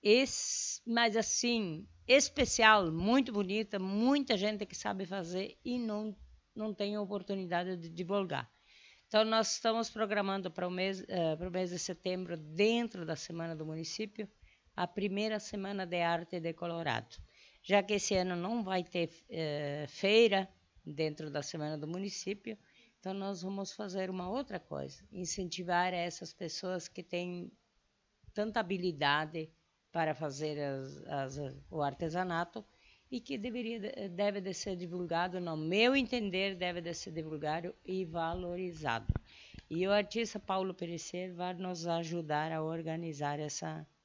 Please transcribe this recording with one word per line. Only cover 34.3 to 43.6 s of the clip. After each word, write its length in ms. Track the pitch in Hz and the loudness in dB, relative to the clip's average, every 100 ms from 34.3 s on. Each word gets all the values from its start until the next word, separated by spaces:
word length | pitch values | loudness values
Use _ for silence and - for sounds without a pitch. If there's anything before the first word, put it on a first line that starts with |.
| 202 | 0
de 140 | 185 | -4
ser 240 | 185 - 180 | -6 -4 -6
divulgado, 640 | 175 180 175 170 180 180 | -4 -4 -2 0 0 -2
no 160 | 175 156 | -4 -2
meu 380 | 156 190 240 277 | 2 6 6 6
entender, 600 | 247 247 208 185 196 185 | 2 0 0 0 -2 0
deve 240 | 180 175 | -4 -2
de 120 | 170 | -6
ser 180 | 165 - | -6 -6
divulgado 640 | 160 156 156 151 156 175 - | -6 -6 -4 -2 -2 -4 -10
e 220 | - 190 175 | -6 -4 -2
valorizado. 1040 | 165 165 180 175 175 185 160 151 113 110 - - - - - - | -2 -2 -2 -4 -4 -6 -4 0 0 2 0 0 -20 -18 -20 -6
E 160 | 160 185 | 0 6
o 40 | |
artista 480 | 208 202 226 220 202 | 6 4 -2 -2 -4
Paulo 340 | - 190 190 | -2 0 0
Perecer 600 | 185 175 170 - 180 185 | -2 -4 -6 -6 -6 -6
vai 200 | 175 180 180 | -4 -4 -4
nos 320 | 185 175 165 | -4 -4 0
ajudar 640 | 170 170 170 160 151 156 | 0 0 -4 0 0 0
a 100 | 160 | -2
organizar 800 | 156 165 165 160 170 147 147 147 | -2 -2 -4 -4 -4 -4 -2 -2
essa 460 | 151 - | -4 -4